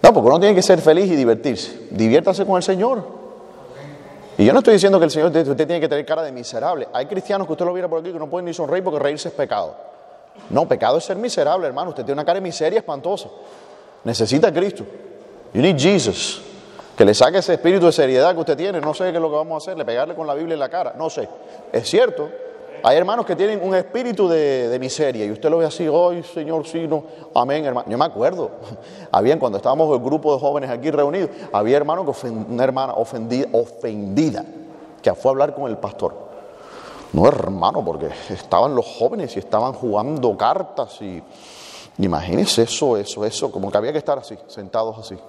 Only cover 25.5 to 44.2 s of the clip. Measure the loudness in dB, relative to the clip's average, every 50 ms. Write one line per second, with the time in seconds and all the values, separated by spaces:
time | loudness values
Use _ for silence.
25.5 | 2 2 2 0 -2 -2 -2 0 2 4 4 2 2 -2 -8 -10 -10 -8 -6 -4
26.5 | -4 -4 -4 -4 -6 -6 -4 -2 -2 -4 -4 -8 -18 -20 -20 -2 0 0 2 2
27.5 | 0 -2 -2 -2 -4 -4 -4 -4 0 0 0 0 0 0 0 0 0 0 -6 -8
28.5 | -8 -12 -16 -16 -16 -16 -18 -20 -20 -20 -6 0 0 2 4 4 2 2 0 -2
29.5 | -2 -2 -2 -2 2 2 2 2 2 0 0 -2 -4 -2 0 0 -2 0 0 -2
30.5 | -2 -2 -4 -4 -8 -6 -4 -2 0 0 0 0 0 -2 -4 -4 -6 -12 -14 -4
31.5 | -2 0 2 2 2 2 2 0 -2 -2 -2 -4 -6 -6 -8 -8 -8 -8 -8 -6
32.5 | -2 0 0 0 0 0 -4 -2 -2 -4 -4 -4 -4 -10 -6 -4 -2 -4 -4 0
33.5 | 0 0 0 0 -6 -8 -8 -8 -6 -6 -6 -2 0 2 2 2 0 -4 -10 -12
34.5 | -16 -18 -20 -20 -20 -20 -20 -20 -20 -2 -2 -2 -2 2 0 0 2 2 2 0
35.5 | 0 -6 -6 -6 -6 -6 -8 -10 -8 -6 -6 -6 -6 -6 -18 -18 -18 -20 -20 -20
36.5 | -20 -20 -20 -20 -20 -20 -18 -18 -18 -18 -18 -4 0 6 6 6 6 4 -2 -4
37.5 | -2 0 0 0 0 0 -4 -4 -4 -6 -6 -8 -8 -10 -12 -12 -12 -12 -6 0
38.5 | 2 2 2 4 2 -2 -2 -2 -4 -2 -2 -2 -2 -2 -8 -6 -8 -8 -8 -2
39.5 | -2 -2 0 -2 -4 -6 -6 -2 -2 -2 -2 -2 -4 -2 0 -2 0 2 0 0
40.5 | 0 0 -4 -8 -6 -8 -8 -8 -10 -16 -14 -12 -12 -14 -16 -18 -20 -20 -20 -20
41.5 | -20 -20 -20 -20 -20 -20 -20 -20 _ -2 -2 0 0 -2 -2 -2 0 0 0 2
42.5 | 2 2 2 2 2 -2 0 0 0 0 -2 -4 -6 -4 -4 -4 -4 -4 -6 -4
43.5 | -4 -4 -8 -2 -2 -2 -2 0 -4 -4 -2 -2 -4 -4